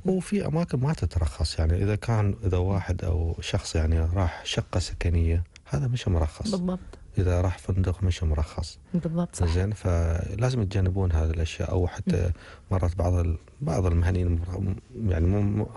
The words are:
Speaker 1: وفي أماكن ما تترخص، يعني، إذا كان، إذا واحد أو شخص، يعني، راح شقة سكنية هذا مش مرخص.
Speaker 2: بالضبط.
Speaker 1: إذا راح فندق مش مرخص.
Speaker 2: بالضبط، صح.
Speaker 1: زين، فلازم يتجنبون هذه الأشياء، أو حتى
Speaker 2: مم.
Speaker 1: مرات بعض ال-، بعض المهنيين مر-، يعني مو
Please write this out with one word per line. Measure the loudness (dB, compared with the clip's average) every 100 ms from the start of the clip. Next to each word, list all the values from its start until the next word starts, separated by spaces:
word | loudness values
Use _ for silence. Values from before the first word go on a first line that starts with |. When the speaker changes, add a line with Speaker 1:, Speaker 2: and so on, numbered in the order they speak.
| -2
Speaker 1:
وفي | -2 0 -2 0
أماكن | -2 0 0
ما | 0
تترخص، | 0 0 0 -2 -2 -4 0
يعني، | 2 2
إذا | 2 0
كان، | 0 2 2 0 0
إذا | 0
واحد | 2 0 0 -2
أو | 0 0 0 -4
شخص، | -4 -4 -2 0
يعني، | 2 2
راح | 2 2 0 -2 -4
شقة | -4 -2 -4
سكنية | -4 -2 0 2 2 2 -2 -10 -6
هذا | -2 0
مش | -2 0
مرخص. | 0 0 -2 -4
Speaker 2:
بالضبط. | -2 -2 -4 -8 -18 -8 0
Speaker 1:
إذا | 2 2
راح | 2 -2
فندق | -2 0 0 0
مش | 0 0
مرخص. | 0 0 0 -4 -8 -10 -4
Speaker 2:
بالضبط، | -2 -2 -2 -2 0
صح. | 0
Speaker 1:
زين، | 2 0
فلازم | 0 0 2 2 0 -2 -2 0 2
يتجنبون | 0 2 2 2 2
هذه | 2 2
الأشياء، | 0 -2 -2 -2
أو | 0 0
حتى | -2 -2 0 0
Speaker 2:
مم. | -2 -8 -20 -4
Speaker 1:
مرات | 0 0 0
بعض | 2
ال-، | 2 2 -2 -6 -8
بعض | -2 0 2
المهنيين | 4 4 2 2
مر-، | 0 -2 -4 -4 -4 -8 -6 -2
يعني | 2 2
مو | 2 2 0 -2